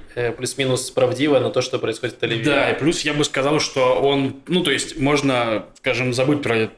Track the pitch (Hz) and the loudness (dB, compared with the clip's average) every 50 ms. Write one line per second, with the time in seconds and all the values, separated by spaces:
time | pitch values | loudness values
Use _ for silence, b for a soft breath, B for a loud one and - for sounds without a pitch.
0 | - - - 123 120 117 110 117 127 120 - - 135 131 127 120 - - - - | -16 -12 -8 -4 -4 -4 -4 -4 -6 -8 -4 -2 -2 0 0 -2 -2 -4 0 2
1 | 131 123 117 123 139 151 143 127 120 113 - 131 123 - - 117 110 113 110 - | 2 2 2 2 2 4 4 4 2 2 0 -2 -2 -2 -4 -4 -2 -4 -4 -4
2 | - 120 107 - - 113 113 113 120 151 143 139 120 123 117 117 127 156 170 - | -6 -8 -6 -4 -4 -2 -2 0 0 0 2 2 2 0 0 0 0 0 0 0
3 | - 151 147 147 151 - - 143 131 139 151 - - - - 135 127 127 127 - | -2 -2 0 0 0 0 0 0 0 2 2 0 0 -2 0 0 2 2 2 2
4 | 127 139 139 139 135 131 - - - - 165 180 165 151 135 117 - - - - | 2 2 2 2 0 -2 -4 -8 -6 -2 -2 0 2 0 0 0 -2 -6 -4 -2
5 | 131 139 147 143 135 139 131 123 120 117 110 104 95 - - - _ 135 123 117 | 0 2 2 2 2 2 0 2 0 0 -2 -4 -4 -8 -16 -6 _ -2 -2 0
6 | 127 127 120 123 131 143 147 147 - 113 117 113 110 107 - | 0 -2 0 0 2 2 2 0 0 0 0 0 0 -2 -4